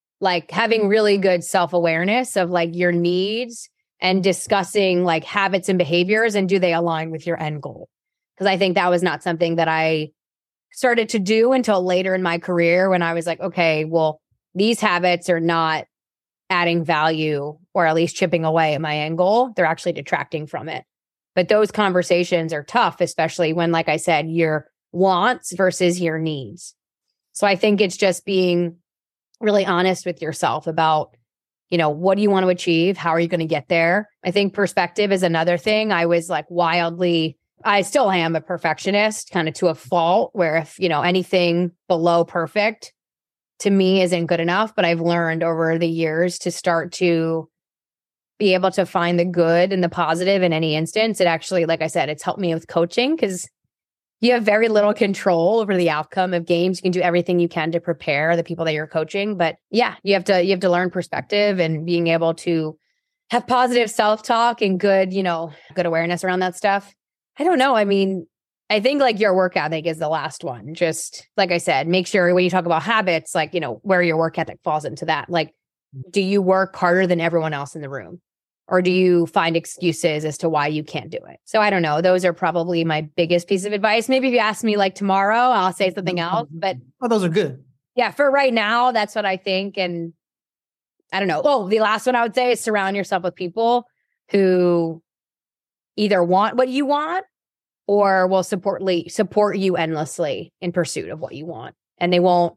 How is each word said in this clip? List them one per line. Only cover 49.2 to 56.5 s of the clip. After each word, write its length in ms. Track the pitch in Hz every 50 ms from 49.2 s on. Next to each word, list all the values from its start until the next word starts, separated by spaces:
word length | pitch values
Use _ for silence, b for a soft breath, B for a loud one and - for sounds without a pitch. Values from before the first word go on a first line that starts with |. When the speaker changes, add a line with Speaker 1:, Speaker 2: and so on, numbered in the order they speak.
| 175
Speaker 1:
good 480 | 185 170 175 165 165 170 170 180 196
and 100 | 196 185
the 60 | 175 170
positive 540 | - 180 165 151 165 170 180 196 202 190
in 100 | 180 170
any 240 | 156 160 165 156 151
instance. 440 | 156 160 165 - 214 220 226 202 -
It 60 | 185
actually, 400 | 170 165 156 - - 190 175 165
like 160 | 160 165 160
I 60 | 156 156
said, 200 | - 165 139 147
it's 140 | 151 147
helped 160 | - 185 - -
me 160 | 185 170 160
with 140 | 160 - -
coaching 480 | - 170 170 175 - 240 247 277 320
'cause 320 | 320 226 196 185 175 - - _ _ _ _ _ _ _ _ _ _ _ _ _ -
you 120 | 220 247
have 120 | 247 240 208
very 240 | 214 208 220 233 226
little 260 | 214 208 208 208 208
control 640 | - 220 196 190 - - 196 175 165 165 190 220 226
over 180 | 214 196 196
the 140 | 180 175 160
outcome 440 | 151 151 156 _ - 190 185 185 180
of 120 | 170 170
games. 320 | -